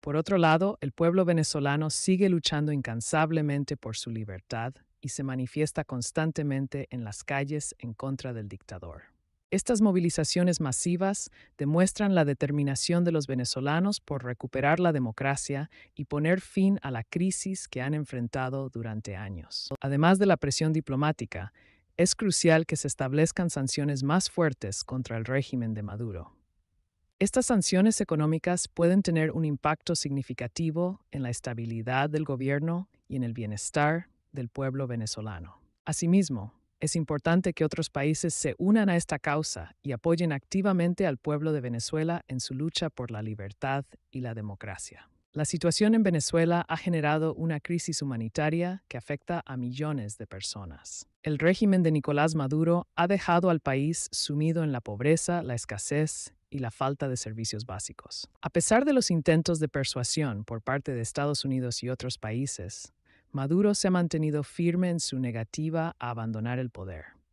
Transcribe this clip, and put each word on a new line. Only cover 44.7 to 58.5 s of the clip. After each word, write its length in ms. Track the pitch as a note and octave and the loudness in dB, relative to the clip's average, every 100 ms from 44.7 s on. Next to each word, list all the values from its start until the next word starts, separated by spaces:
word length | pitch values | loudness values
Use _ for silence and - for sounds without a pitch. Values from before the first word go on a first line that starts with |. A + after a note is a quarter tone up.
| F#2+ - - - _ _ | -10 -12 -16 -20 _ _
La 140 | - D3+ | -4 -2
situación 480 | F3 E3+ D#3+ G#3+ | 0 0 4 4
en 80 | A3+ | 6
Venezuela 600 | G3 E3 - E3+ E3 E3+ E3+ | 4 2 2 2 4 2 0
ha 80 | D#3+ | -4
generado 580 | - E3+ D3 D#3 D#3+ | 0 0 2 2 0
una 240 | - E3 D3+ | -2 -2 -2
crisis 440 | - F3 - D#3+ | -2 -4 -2 -4
humanitaria 840 | C#3+ A#2+ A2+ - D3+ E3 F3 F#3+ _ | -4 -4 -4 0 0 0 -2 -4 _
que 120 | B2 | -12
afecta 440 | - C#3+ - E3+ - | -6 -8 -4 -6 -4
a 100 | B2+ | -6
millones 600 | B2 B2+ D3+ D3 G#2 G#2 | -6 -4 -4 -4 -6 -10
de 80 | A2 | -12
personas. 840 | F#2+ - G#2 F#2 D#2 - - - _ | -10 -10 -8 -12 -14 -16 -16 -16 _
El 160 | - D3+ | -4 2
régimen 440 | D#3+ F#3 G#3+ F#3+ | 2 4 4 4
de 80 | E3 | 4
Nicolás 440 | D#3 C3+ D3 D#3 | 4 2 2 2
Maduro 520 | D#3+ C3+ D3+ E3 E3+ - - | 2 0 0 2 2 0 -2
ha 120 | F3 | 2
dejado 400 | G3 - E3+ F3+ | 2 2 4 6
al 120 | E3 | 4
país 480 | - C3+ C#3+ E3 - | 2 0 0 -2 -4
sumido 500 | - - D3 D#3 E3 | -6 -2 0 2 2
en 80 | D#3 | 0
la 120 | C3 | -2
pobreza, 600 | - G#2 C3+ D#3+ - F3 | -6 -2 2 2 2 -2
la 120 | D#3 | -2
escasez 800 | A#2+ - G#2 - D3 D#3 - - _ _ | -6 -6 -8 -4 -2 -2 -4 -12 _ _
y 80 | C#3+ | -6
la 120 | B2 | -6
falta 380 | - C3+ C#3+ C#3 | -2 -2 -2 -2
de 80 | B2+ | -4
servicios 480 | - A2 A2+ G#2+ | -6 -6 -6 -6
básicos. 640 | B2 G2+ - - - - - _ | -8 -10 -10 -14 -16 -14 -14 _
A 80 | - | -2